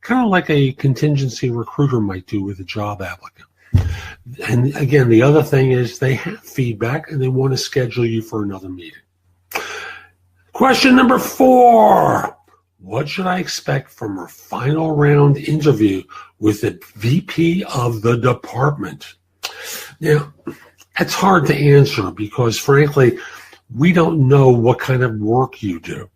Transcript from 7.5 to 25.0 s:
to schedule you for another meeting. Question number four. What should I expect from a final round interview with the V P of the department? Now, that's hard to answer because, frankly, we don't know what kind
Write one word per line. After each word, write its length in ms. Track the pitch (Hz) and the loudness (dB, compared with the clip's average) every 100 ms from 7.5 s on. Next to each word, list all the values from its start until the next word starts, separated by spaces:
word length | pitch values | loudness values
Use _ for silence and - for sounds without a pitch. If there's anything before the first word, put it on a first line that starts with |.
to 40 | 131 | -4
schedule 500 | - - 123 120 117 | -4 -4 -4 -2 -2
you 160 | 113 | -2
for 200 | 110 110 | -6 -8
another 260 | 101 95 95 | -8 -10 -14
meeting. 320 | 92 82 - _ _ _ _ _ - - - - - - _ _ _ _ | -16 -18 -20 _ _ _ _ _ -12 -10 -14 -16 -20 -20 _ _ _ _
Question 440 | - 262 233 269 254 | 0 2 4 4 4
number 220 | 254 254 | 4 2
four. 1160 | - - 262 254 247 226 214 196 147 - - - _ _ _ _ | -2 2 4 6 6 6 6 4 2 0 -4 -12 _ _ _ _
What 300 | 92 110 147 | -10 -6 -6
should 180 | - 185 | -6 -4
I 120 | 180 | -4
expect 520 | - - - 139 - | -6 -8 -4 -6 -6
from 280 | _ 113 98 | _ -10 -10
a 80 | 85 | -12
final 680 | - - - 135 156 160 151 | -20 -14 -8 -2 -2 -2 2
round 400 | 147 147 143 139 | 4 4 4 2
interview 640 | - 151 156 113 107 95 - - - _ | 0 0 2 4 2 0 -8 -20 -20 _
with 240 | 107 104 | -2 -2
the 200 | 104 90 - | -4 -6 -20
V 260 | - 110 151 | -8 -2 -2
P 440 | - - 165 175 | -2 -2 -2 -2
of 360 | 196 139 120 113 | -4 -4 -4 -2
the 140 | 110 120 | -2 0
department? 1000 | 123 123 - 117 139 147 - - - _ _ _ - - - - - - | 0 -2 -6 -4 -2 -2 -10 -12 -20 _ _ _ -14 -14 -16 -14 -16 -10
Now, 320 | 156 147 147 _ - - _ _ _ - | 0 0 0 _ -18 -18 _ _ _ -4
that's 160 | 180 | -4
hard 320 | - 190 185 135 | 0 2 2 2
to 80 | |
answer 560 | 143 143 143 139 - 95 | 0 6 6 6 0 -6
because, 480 | 82 107 - 120 107 | -6 -10 -2 -2 -2
frankly, 600 | - 139 147 143 127 - - - - - _ | 0 2 4 4 2 2 -10 -20 -20 -20 _
we 180 | 117 160 | -2 2
don't 340 | 175 165 165 131 | 2 2 2 4
know 220 | 139 135 | 6 6
what 300 | 120 113 117 | 4 2 0
kind 240 | - 131 | -2 -2